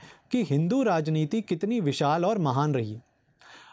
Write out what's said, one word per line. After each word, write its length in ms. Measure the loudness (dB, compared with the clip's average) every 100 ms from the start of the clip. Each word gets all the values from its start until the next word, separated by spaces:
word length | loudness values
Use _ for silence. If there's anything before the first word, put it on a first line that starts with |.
| -12 -20 -4
कि 120 | -2
हिंदू 400 | 0 0 2 2
राजनीति 580 | 2 0 0 0 0 -2
कितनी 380 | -2 -4 -2 -2
विशाल 460 | 0 0 0 2 0
और 120 | 0
महान 380 | 0 2 0 0
रही। 240 | -4 -8 -16 _ _ _ -20 -20 -20